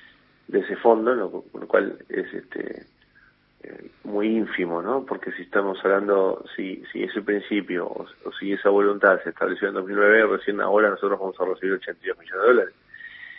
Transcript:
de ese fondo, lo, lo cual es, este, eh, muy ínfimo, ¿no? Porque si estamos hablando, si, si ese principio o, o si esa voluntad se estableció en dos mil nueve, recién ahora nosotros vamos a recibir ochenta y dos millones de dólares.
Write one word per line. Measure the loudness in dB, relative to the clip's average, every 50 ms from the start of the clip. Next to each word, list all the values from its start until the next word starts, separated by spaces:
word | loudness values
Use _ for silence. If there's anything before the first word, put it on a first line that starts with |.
| -20 -20 _ _ _ _ _ _ _ -4
de | -4 -4
ese | -2 -4 -6
fondo, | 0 4 4 4 4 4 0 0
lo, | 0 -2 -6 -8 -10 -14 -14 -16 -16
lo | -8
cual | 0 0 0 0 0 -6 -10 -12 -10
es, | -6 -6 -6 -6 -10
este, | -14 -14 -12 -10 -10 -10 -10 -10 -14 -18 _ _ _ _ _ _ _ _ _ _ _ _ _ _ _ -20
eh, | -20 -18 -18 -20 -20 _ _ -12
muy | -6 -4 -2 0 0 0
ínfimo, | 0 0 -2 -2 -4 -4 -2 -4 -4 -4
¿no? | -2 -4 -4 -4
Porque | -6 -8 -8 -8 -10 -10
si | -12 -10
estamos | -4 -2 -2 0 0 -2 -2 0
hablando, | 2 2 2 2 2 2 2 2 2 0 -4 -8 -12 -10
si, | -8 -8 -8 -8 -12 -14 -12 -8
si | -6 -6
ese | -4 -6 -6 -4
principio | -2 -2 -2 -2 -2 -4 -4 -2 -2 -4 -4 -4
o, | -6 -8 -10 -12 -14 -16 _ -14
o | -14 -12
si | -8 -6 -4 -4
esa | 0 2 4
voluntad | 4 6 4 2 2 6 6 6 6 6 2
se | -6
estableció | -6 -2 -2 -2 -2 -2 -4 -4
en | -2
dos | -4 -6
mil | -4 0
nueve, | 4 6 8 8 8 6
recién | 4 2 0 -2 -4 -2 -2
ahora | 0 2 4 4 4 4
nosotros | 2 2 -2 -2 -2 -2
vamos | -4 -6 -4 -4
a | -2
recibir | -4 -4 -2 -2 -2 -2
ochenta | -2 -4 -8 -12 _ -8
y | -8
dos | -8 -8
millones | -8 -10 -4 2 4
de | 6
dólares. | 6 6 4 0 -4 _ _ _ -20 -20 -20 -20 -20 -20 -20 -20 -20